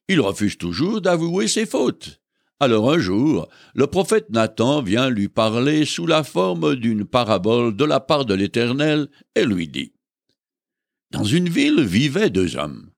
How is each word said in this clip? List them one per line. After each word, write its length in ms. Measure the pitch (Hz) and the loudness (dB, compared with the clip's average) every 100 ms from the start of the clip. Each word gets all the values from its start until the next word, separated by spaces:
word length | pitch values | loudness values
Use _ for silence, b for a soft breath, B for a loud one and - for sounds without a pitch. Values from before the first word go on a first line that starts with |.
| - | -2
il 120 | 180 | 0
refuse 360 | 98 95 104 - | 0 0 -2 -4
toujours 460 | 87 87 170 226 | -6 -2 -2 0
d'avouer 460 | 180 175 170 180 214 | 0 0 0 -2 -2
ses 180 | - 220 | -2 -2
fautes. 540 | 262 240 - - - _ _ _ - | -2 -2 -4 -10 -20 _ _ _ -2
Alors 320 | 139 110 117 | 2 2 2
un 60 | 165 | 2
jour, 500 | 92 101 151 101 78 b b | 0 0 2 0 -4 b b
le 120 | - 139 | -2 0
prophète 440 | 175 185 220 - | 0 0 0 0
Nathan 520 | 113 110 - 113 147 | -2 0 0 0 0
vient 280 | 101 107 131 | 0 0 0
lui 180 | 110 101 | 0 -2
parler 560 | - 110 117 139 156 | 0 0 0 0 2
sous 220 | 147 - 165 | 0 -2 0
la 160 | 156 | 0
forme 540 | 147 175 185 175 156 135 | 0 -2 -2 0 -2 0
d'une 280 | 117 107 | 0 -2
parabole 680 | 104 127 110 101 98 120 120 | 0 0 2 0 2 2 2
de 100 | 101 | 0
la 140 | 151 143 | 0 0
part 260 | - 147 | 0 0
de 100 | 127 | 0
l'Éternel 760 | 95 98 117 120 135 151 151 139 b _ | 0 0 0 0 0 0 0 -4 b _
et 100 | 226 | 0
lui 240 | 156 92 78 | 0 0 -4
dit, « 260 | 64 - _ _ _ _ _ _ _ _ _ _ _ _ | -8 -10 _ _ _ _ _ _ _ _ _ _ _ _
Dans 140 | 104 | -4
une 240 | 104 160 180 | 0 0 0
ville 340 | 175 285 302 | 0 2 2
vivaient 480 | 113 92 147 147 214 | 2 2 0 0 0
deux 260 | 95 87 - | 0 -2 -4
hommes, 340 | 73 62 - | -8 -10 -18